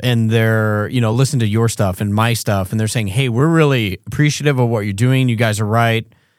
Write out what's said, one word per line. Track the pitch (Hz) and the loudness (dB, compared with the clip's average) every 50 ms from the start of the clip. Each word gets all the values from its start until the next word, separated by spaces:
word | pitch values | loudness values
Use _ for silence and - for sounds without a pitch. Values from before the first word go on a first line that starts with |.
| 123 | -2
and | 123 120 117 113 110 | 0 0 2 2 2
they're, | 113 113 113 113 110 110 107 107 104 104 104 78 | 2 2 2 2 2 0 0 0 0 -2 -2 -2
you | 123 123 | -2 0
know, | 117 110 | 0 0
listening | 113 123 135 - - 127 | 2 2 0 0 0 0
to | 113 | -2
your | 104 104 113 117 110 | 0 0 0 0 0
stuff | - - 107 92 92 - | 0 0 -2 -2 -2 -2
and | 110 101 101 | -2 -2 0
my | 107 110 117 117 | 0 2 0 0
stuff, | - - 110 101 98 92 - | -2 -2 -2 -2 -2 -2 -2
and | 113 110 | -4 -4
they're | 110 | -2
saying, | 104 - 123 107 | -2 -2 -4 -4
"Hey, | 95 90 131 139 | -4 -2 -2 -2
we're | 127 110 117 147 | -2 0 0 0
really | 165 165 165 151 143 135 120 110 92 87 - _ | 2 2 2 2 2 2 0 -2 -4 -6 -8 _
appreciative | - - - 151 147 - - 147 147 139 127 | -6 -2 0 0 0 0 0 -2 0 0 0
of | 123 117 | 0 0
what | 117 107 | 0 -2
you're | 101 104 98 | -2 -4 -2
doing. | 98 120 127 131 131 131 | 0 0 2 2 2 2
You | 123 117 | 0 0
guys | 107 117 110 104 101 | 0 0 0 0 -2
are | 113 | -2
right. | 104 110 117 117 113 113 113 110 - _ _ _ _ _ | 0 2 2 2 2 2 0 -2 -6 _ _ _ _ _